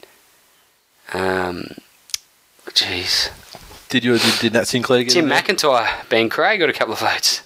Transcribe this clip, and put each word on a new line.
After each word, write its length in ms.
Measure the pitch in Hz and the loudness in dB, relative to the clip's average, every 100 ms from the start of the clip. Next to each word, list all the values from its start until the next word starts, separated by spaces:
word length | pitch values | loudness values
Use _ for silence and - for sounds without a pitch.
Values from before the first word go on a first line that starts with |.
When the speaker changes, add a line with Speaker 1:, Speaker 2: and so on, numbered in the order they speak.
| - _ _ _ _ _ _ _ _ _ - | -20 _ _ _ _ _ _ _ _ _ -10
Speaker 1:
Um, 540 | 92 92 92 90 87 - - - _ - - _ _ _ _ - | -4 -2 -2 -2 -6 -10 -14 -20 _ -12 -12 _ _ _ _ -8
jeez. 640 | - 95 92 90 - - - - - - - - | -4 -2 -2 -2 -2 -4 -8 -20 -20 -20 -20 -4
Speaker 2:
Did 140 | 131 | 0
you, 140 | 120 117 | 2 2
did, 220 | 117 104 | 2 2
did 120 | 117 | 2
Nat 140 | 113 104 | 2 2
Sinclair 380 | 127 113 123 | 0 2 2
get 80 | 123 | 4
Speaker 1:
Tim 140 | 175 151 | 2 4
Speaker 2:
in 20 | |
there? 120 | 147 | 2
Speaker 1:
McIntyre, 680 | 170 185 151 123 110 - - | 2 0 2 2 0 -4 -2
Ben 200 | 113 113 | 0 2
Craig 300 | - 170 214 | 0 0 0
got 100 | 151 | -2
a 40 | |
couple 200 | - 113 | -2 -4
of 40 | - | -2
votes. 440 | 110 95 - - | -4 -2 -2 -2